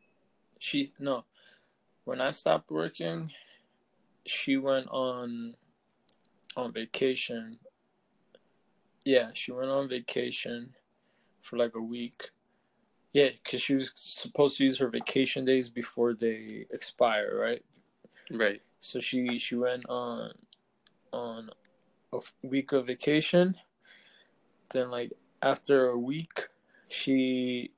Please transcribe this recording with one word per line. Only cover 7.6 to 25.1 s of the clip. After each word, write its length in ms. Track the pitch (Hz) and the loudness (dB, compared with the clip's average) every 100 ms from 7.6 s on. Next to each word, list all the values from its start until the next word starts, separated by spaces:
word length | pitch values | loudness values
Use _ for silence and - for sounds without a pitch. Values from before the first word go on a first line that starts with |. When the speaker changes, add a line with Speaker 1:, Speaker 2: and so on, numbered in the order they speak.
| - _ _ _ _ _ _ - _ _ _ _ _ _ | -20 _ _ _ _ _ _ -20 _ _ _ _ _ _
Speaker 1:
Yeah, 280 | 135 131 113 | 4 4 4
she 180 | - - | -2 -8
went 200 | 123 135 | -4 -2
on 180 | 139 139 | 0 -2
vacation 840 | 123 117 131 123 120 - 120 123 - _ _ _ _ _ _ | -4 -4 -4 -2 -4 -6 -8 -10 -20 _ _ _ _ _ _
for, 160 | - 120 | -6 0
like, 160 | 117 | 0
a 80 | 113 | -2
week. 480 | 113 120 120 - - _ _ _ _ _ _ _ _ | -6 -6 -8 -10 -16 _ _ _ _ _ _ _ _
Yeah, 180 | 143 135 - | 4 4 2
'cause 180 | - 117 | -6 -4
she 100 | - | 2
was 180 | 135 131 - | 0 0 -8
supposed 640 | - - - - 143 - | -8 -8 -4 4 4 6
to 60 | 135 | 4
use 120 | 131 | 4
her 120 | 127 | 0
vacation 540 | 120 - 139 131 - | -2 0 2 2 2
days 260 | 131 131 120 | 2 2 2
before 440 | 117 120 - 120 | -6 -6 0 0
they 540 | 110 117 110 110 110 - | 2 0 -2 -8 -12 -10
expire, 680 | - - - 120 107 104 104 | -10 -10 2 4 4 0 0
right? 300 | 113 120 - _ _ _ - - - | 0 -2 -8 _ _ _ -20 -20 -8
Speaker 2:
Right. 320 | 113 107 104 _ _ | 0 2 0 _ _
Speaker 1:
So 200 | - 127 | -8 -6
she, 400 | - 127 123 120 | -2 0 0 -2
she 160 | - 120 | -2 0
went 320 | 123 127 123 | 0 -2 -4
on, 440 | 123 120 113 113 - _ _ _ _ _ _ _ | -4 -4 -6 -10 -14 _ _ _ _ _ _ _
on 380 | 123 120 113 110 - _ _ _ _ _ | -8 -6 -8 -14 -20 _ _ _ _ _
a 40 | 120 | -10
f-, 180 | - - | -10 -14
week 300 | 131 135 131 | -2 -2 2
of 120 | 139 123 | 0 0
vacation. 680 | 131 - 151 151 175 185 185 _ _ _ - - _ _ _ _ _ - | -2 2 2 4 6 6 2 _ _ _ -20 -20 _ _ _ _ _ -4
Then, 220 | 131 123 | -2 -2
like, 220 | 123 120 | -4 -6